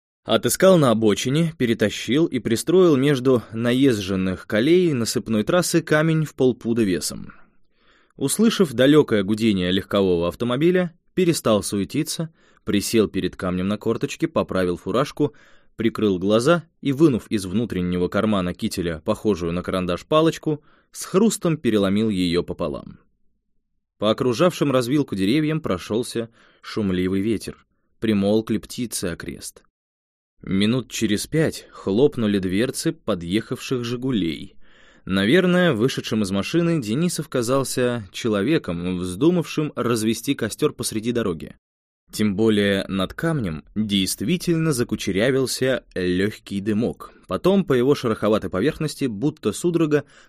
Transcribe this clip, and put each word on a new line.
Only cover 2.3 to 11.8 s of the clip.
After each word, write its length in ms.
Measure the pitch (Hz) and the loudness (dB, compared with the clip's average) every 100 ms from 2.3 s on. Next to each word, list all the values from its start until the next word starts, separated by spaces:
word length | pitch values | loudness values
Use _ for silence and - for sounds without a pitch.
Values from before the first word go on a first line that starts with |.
| 123 | -2
пристроил 560 | 107 113 - 185 175 135 | -2 -2 2 4 6 4
между 440 | 139 135 127 123 - | 2 2 2 2 0
наезженных 920 | 113 120 127 139 107 92 95 92 92 - | -4 0 4 4 2 0 -2 -2 -4 -2
колей 480 | 107 135 180 175 | 0 4 4 4
насыпной 500 | 131 110 120 110 110 | 0 -2 -4 -2 -2
трассы 380 | 107 180 165 170 | 2 0 2 0
камень 440 | - 151 165 160 151 | 2 2 2 0 -2
в 100 | - | 0
полпуда 480 | 131 113 117 117 | 0 2 -2 0
весом. 500 | 104 82 - - - - - _ _ _ _ _ _ - | 2 0 -4 -8 -12 -16 -20 _ _ _ _ _ _ -6
Услышав 580 | 139 - 226 - 165 | -4 2 2 4 0
далекое 500 | 120 135 147 - 107 | 4 6 6 6 2
гудение 480 | 95 107 113 98 90 | 0 2 2 2 2
легкового 560 | 95 - 101 98 87 85 | 0 0 2 4 2 0
автомобиля, 640 | - 120 127 165 180 175 - _ - | -2 -4 0 2 2 -2 -6 _ 0
перестал 480 | 180 147 127 107 | 2 2 2 2
суетиться, 680 | - 104 | 2 -2